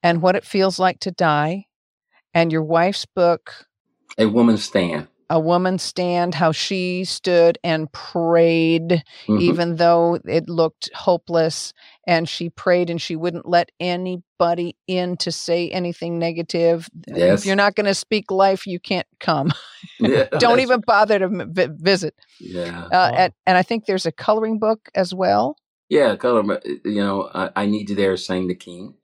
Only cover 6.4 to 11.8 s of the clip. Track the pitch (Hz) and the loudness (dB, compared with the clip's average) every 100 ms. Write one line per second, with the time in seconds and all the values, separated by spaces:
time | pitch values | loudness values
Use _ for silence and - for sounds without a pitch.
6.4 | 165 151 - 196 180 180 185 - 185 175 | 0 0 -4 -4 -4 -6 -6 -6 0 4
7.4 | 170 170 180 160 156 - - 175 165 170 | 4 4 -2 -2 -4 -10 -8 -4 2 4
8.4 | 165 165 165 165 165 175 - - - 208 | 4 4 2 0 2 -2 -2 -16 -2 2
9.4 | 175 165 170 160 170 170 170 170 - 147 | 2 2 -2 2 4 4 2 0 -2 -4
10.4 | 160 165 160 _ - - - 175 - 170 | -2 -2 -2 _ -16 -6 -2 -2 0 0
11.4 | 160 - - - | 0 -2 -12 -16